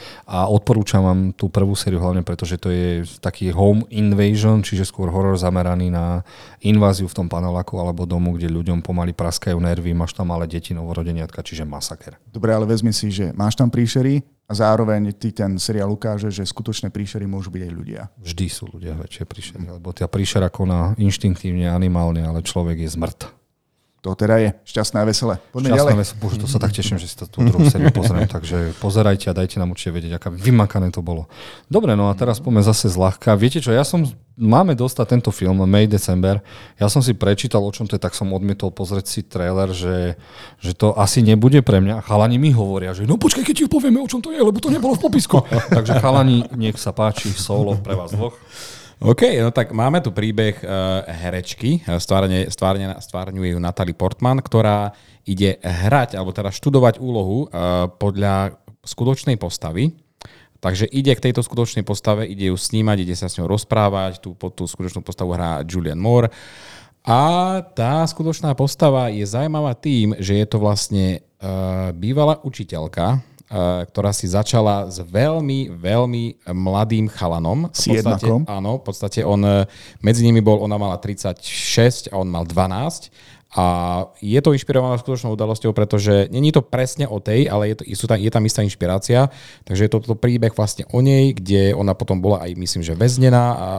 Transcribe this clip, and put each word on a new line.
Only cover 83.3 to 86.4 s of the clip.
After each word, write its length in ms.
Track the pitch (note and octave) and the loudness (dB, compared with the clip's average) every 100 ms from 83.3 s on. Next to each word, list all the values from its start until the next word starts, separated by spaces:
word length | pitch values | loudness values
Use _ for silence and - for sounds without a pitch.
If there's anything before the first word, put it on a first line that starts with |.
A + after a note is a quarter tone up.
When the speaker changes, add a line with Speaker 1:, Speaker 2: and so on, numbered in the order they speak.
| - _ | -20 _
Speaker 3:
A 160 | - F2+ F2 F2 F2 F#2+ _ | 0 2 2 -2 -4 -6 _
je 180 | G2+ B2 | 0 2
to 160 | C#3+ | 4
inšpirované 460 | C#3 - C3 B2+ B2 | 2 2 0 2 -2
skutočnou 340 | B2+ B2+ A#2 | -4 -6 -4
udalosťou, 400 | G#2+ A2 A2 A2+ | -2 -2 0 0
pretože 560 | G#2+ G#2 G#2+ G#2 G2+ G2 | 0 2 2 4 4 4
není 220 | B2 | 2